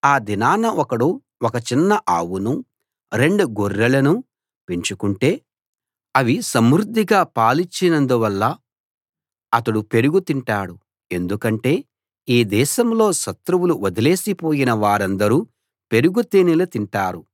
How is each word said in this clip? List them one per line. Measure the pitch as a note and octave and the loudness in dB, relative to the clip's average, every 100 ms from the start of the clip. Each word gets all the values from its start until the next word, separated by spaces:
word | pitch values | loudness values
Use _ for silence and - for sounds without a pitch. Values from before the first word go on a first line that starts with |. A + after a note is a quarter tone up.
ఆ | C#3+ C#3 | 2 0
దినాన | G#2 G2+ A#2+ G3 A3+ | -2 -2 0 0 -2
ఒకడు | F#3 C#3+ A#2 C3+ A#3+ _ _ | -2 -4 0 -2 -2 _ _
ఒక | A#2 A#2+ | -6 -4
చిన్న | A2+ B2 F#3 G#3 - | -4 0 2 0 -2
ఆవును, | F2 E2+ F#2+ G#2 D#3 B3+ _ _ _ _ | -4 -4 -4 -4 -6 -8 _ _ _ _
రెండు | G#2+ C#3+ G3+ | 0 2 2
గొర్రెలను | D#3+ G#2 G2+ G2 A#2 C3+ C#3 G#3 - _ _ _ - | 0 0 -2 0 0 2 2 0 -4 _ _ _ -8
పెంచుకుంటే, | - - F#2+ G2+ G2 C3+ A#3 _ _ _ _ _ _ _ - | -8 -6 -6 -4 0 -2 -2 _ _ _ _ _ _ _ 0
అవి | B2 F3 | 0 0
సమృద్ధిగా | A3 - A#2 D3 G#2+ A2+ G3 G3+ | -2 2 4 4 2 -2 2 2
పాలిచ్చినందువల్ల | E3+ - A2+ C#3 F3+ - F3+ D#3+ C3+ B2 A2 G2 A2+ - _ _ _ _ _ _ _ _ _ | 0 0 2 2 -2 -2 0 2 2 2 0 0 -2 -4 _ _ _ _ _ _ _ _ _
అతడు | A#2 A#2 G#2+ | -2 0 -2
పెరుగు | G#2 A2+ C3 F3+ | 0 0 2 0
తింటాడు. | F3 C#3 B2 G#2 F#2+ F2 _ _ _ | 0 -6 -2 -4 -6 -12 _ _ _
ఎందుకంటే | F2+ F2+ G#2 A2+ A2 B2+ F3 - _ _ _ - | -6 -4 -2 -2 -2 -2 -2 -4 _ _ _ 0
ఈ | A#2+ | 0
దేశంలో | G#2+ G#2 C#3+ - A#3+ A3+ G#3+ | 2 0 0 0 0 2 2
శత్రువులు | E3+ - - - F3+ F3 | 0 -4 -8 -2 0 2
వదిలేసిపోయిన | C#3 G2 F2+ B2+ F#3 - F#3+ D#3+ D3 C3 | 0 -2 0 0 0 -2 -4 -2 0 0
వారందరూ | A2 G#2 G#2 G2 G2 G#2 C3 - _ _ _ _ | 2 2 2 0 0 2 2 0 _ _ _ _
పెరుగు | A2+ D#3 G3 | 2 2 0
తేనెలు | A#3 G3 F3+ D#3+ | 0 2 4 2
తింటారు. | F3+ - G#2 G#2 F#2+ F2+ - | 0 -4 -6 -4 -4 -6 -16